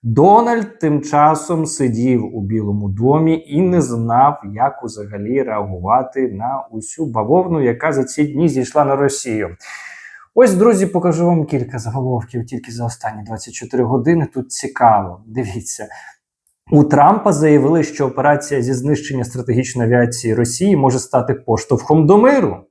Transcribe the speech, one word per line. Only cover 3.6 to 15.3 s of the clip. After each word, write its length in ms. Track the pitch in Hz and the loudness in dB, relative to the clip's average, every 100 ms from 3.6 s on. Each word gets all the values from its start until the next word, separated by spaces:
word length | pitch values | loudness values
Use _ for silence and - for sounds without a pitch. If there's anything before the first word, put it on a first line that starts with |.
не 200 | 185 180 | 2 2
знав, 580 | 131 117 117 143 151 147 101 | 0 -2 0 2 2 2 -10
як 280 | 104 135 139 | -2 -2 -2
взагалі 600 | 120 107 101 104 104 135 | -14 -12 -12 -10 -4 -2
реагувати 880 | 123 107 101 92 90 123 131 135 131 | -2 -4 -6 -6 0 0 0 -4 -4
на 340 | 98 120 135 - | -4 -8 -8 -10
усю 360 | 110 104 - 156 | -14 -14 -8 -6
бавовну, 560 | 113 107 170 180 165 | -4 0 2 2 0
яка 300 | 127 117 156 | 0 0 -2
за 120 | 139 | -2
ці 200 | 127 - | -4 -2
дні 240 | 147 135 165 | -2 0 0
зійшла 360 | 131 127 151 | 0 -2 0
на 120 | 143 139 | 0 2
Росію. 600 | 143 135 127 107 95 87 - - - - - - - | 0 -2 -6 -6 -6 -10 -18 -18 -18 -20 -20 -20 -4
Ось, 200 | - 247 | 4 4
друзі, 320 | 185 226 202 185 | 6 4 4 0
покажу 400 | 185 175 156 175 | 0 0 0 2
вам 180 | 170 | 0
кілька 340 | 151 143 120 127 | 0 -4 -4 -8
заголовків 680 | 110 127 131 123 104 120 117 | -8 -6 -4 -4 -6 -10 -8
тільки 260 | 123 120 | -10 -12
за 120 | 117 | -8
останні 380 | 117 - 113 107 | -8 -8 -10 -10
двадцять 320 | 104 110 - | -12 -12 -12
чотири 300 | - 117 127 | -14 -6 -2
години. 420 | 117 131 120 170 147 | 0 0 2 0 0
Тут 180 | 131 123 | -6 -10
цікаво, 680 | - 131 - 120 107 95 90 | -10 -10 2 4 4 0 -12
дивіться. 600 | 113 | -12